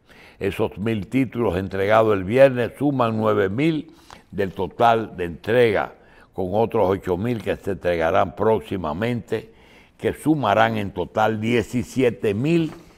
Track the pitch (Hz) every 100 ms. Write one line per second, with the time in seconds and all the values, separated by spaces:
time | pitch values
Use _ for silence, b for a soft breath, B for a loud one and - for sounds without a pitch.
0 | B B B B 98 90 110 - 110 110
1 | 85 127 123 120 110 87 98 95 98 110
2 | 110 101 92 123 135 123 107 - 143 131
3 | 113 110 110 104 95 110 160 156 - B
4 | B B B 90 95 98 87 - 117 113
5 | 104 87 87 71 - 123 117 90 64 -
6 | b b b - 90 104 113 113 92 98
7 | 92 87 117 117 98 85 101 92 87 85
8 | 82 95 98 - 107 107 - 98 80 78
9 | 117 120 - 110 - b b b b _
10 | 107 - 147 156 110 101 113 110 98 90
11 | 82 110 110 110 113 120 - 123 - 127
12 | 123 98 110 101 147 170 156 - B